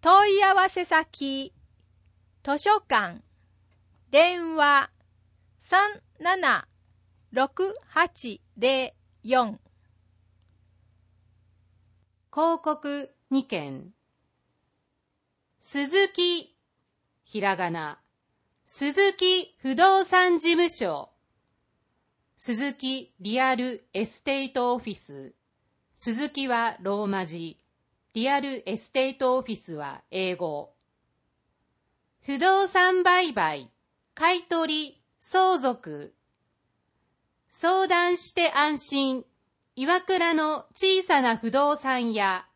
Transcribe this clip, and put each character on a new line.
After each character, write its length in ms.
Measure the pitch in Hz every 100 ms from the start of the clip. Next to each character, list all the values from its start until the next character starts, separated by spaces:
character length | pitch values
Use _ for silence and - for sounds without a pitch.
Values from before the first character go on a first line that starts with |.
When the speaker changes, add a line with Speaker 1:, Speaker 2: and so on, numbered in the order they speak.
Speaker 1:
問 320 | 330 381 415
い 80 | 392
合 120 | 392
わ 140 | 381 381
せ 140 | 370
先。 680 | 349 320 320 - 277 269 269 _ _ _ _ _ _ _ _ _
図 140 | - 294
書 220 | 403 427
館。 420 | _ 240 190 170 _ _ _ _ _ _ _ _ _
電 440 | 277 339 359 330
話、 360 | 320 285 277 - _ _ _ _ _ _ _
三 400 | _ 359 415 415 _ _
七 480 | 320 381 311 214 - _ _ _ _ _ _
六 440 | 247 269 - 381 440 _
八 540 | - 339 - 247 202 _ -
零 380 | 240 269 262 _ _ _
四。 380 | 214 254 233 214 _ _ _ _ _ _ _ _ _ _ _ _ _ _ _ _ _ _ _ _ _ _ _ _ _ _ _
Speaker 2:
広 300 | - 330 330
告 520 | 311 302 285 285 277 _ _
二 140 | 269 262
件。 460 | 185 143 135 180 _ _ _ _ _ _ _ _ _ _ _ _ _ _ _ _ _
鈴 500 | - 277 277 359 392
木、 480 | - 349 339 - _ _ _ _ _ _ _
ひ 160 | _ 214
ら 140 | 196 185
が 140 | 175
な。 300 | 165 151 - _ _ _ _ _ _
鈴 480 | - - 277 294 392
木 420 | 381 370 370 - _
不 160 | 262
動 300 | 262 370 381
産 340 | 370 370 359 339
事 140 | 320
務 180 | 330 339
所。 400 | - 196 147 - _ _ _ _ _ _ _ _ _ _ _ _ _
鈴 360 | - 226 285
木 400 | 277 262 262 - _
リ 180 | 190 240
ア 160 | 262
ル 320 | 254 254 240 _
エ 140 | 185 220
ス 180 | -
テ 220 | - 269 269
ー 60 |
ト 200 | 269 247
オ 60 | 247
フ 80 | 226
ィ 80 |
ス。 400 | 190 - 143 135 _ _ _ _ _ _
鈴 360 | _ - 226 294
木 180 | 285 269
は 300 | 233 226 -
ロ 240 | 185 202
ー 20 | 208
マ 200 | 196 175
字。 320 | 165 165 - _ _ _ _ _
リ 160 | 226 247
ア 120 | 285
ル 280 | 277 262 -
エ 80 | 214
ス 140 | -
テ 200 | 269 269
ー 60 | 269
ト 200 | 254 254
オ 60 |
フ 60 | 254
ィ 60 | 208
ス 180 | -
は 280 | 156 143 135 _
英 240 | 190 185
語。 400 | 180 175 147 - _ _ _ _ _ _ _ _ _ _ _ _ _ _ _
不 160 | - 277
動 280 | 349 381 381
産 360 | 381 370 370
売 280 | 359 359 349
買、 360 | 220 160 147 123 _ _ _ _
買 280 | - 320 359
取、 580 | 339 339 320 311 294 _ _ _
相 380 | - 370 370 359
続。 540 | 254 240 - 147 147 _ _ _ _ _ _ _ _ _ _ _ _ _ _
相 380 | - 330 381 381
談 300 | 349 349 359
し 180 | -
て 160 | - 339
安 260 | - 302 294
心。 460 | - 277 269 262 - _ _ _ _ -
岩 240 | 269 359
倉 340 | 359 370 339
の 320 | 320 311 302 -
小 280 | - 381 381
さ 180 | 370 302
な 160 | 254 226
不 140 | 226
動 260 | 262 285 294
産 360 | 269 254 233
屋。 340 | 214 196 185 -